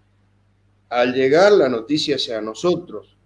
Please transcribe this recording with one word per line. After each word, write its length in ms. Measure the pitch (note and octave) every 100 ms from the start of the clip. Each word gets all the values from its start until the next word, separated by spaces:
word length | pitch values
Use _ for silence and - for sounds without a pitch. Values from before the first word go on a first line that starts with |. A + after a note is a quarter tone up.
| _ _ _ _ _ _ _ _ -
Al 240 | B2 B2+
llegar 400 | B2+ C3 D#3 G3+
la 160 | G3 C3+
noticia 480 | A#2 A2+ D3+ D3+ C3
hacia 240 | B2 A2
nosotros 760 | A2 A2 F3 E3+ - G#2 - _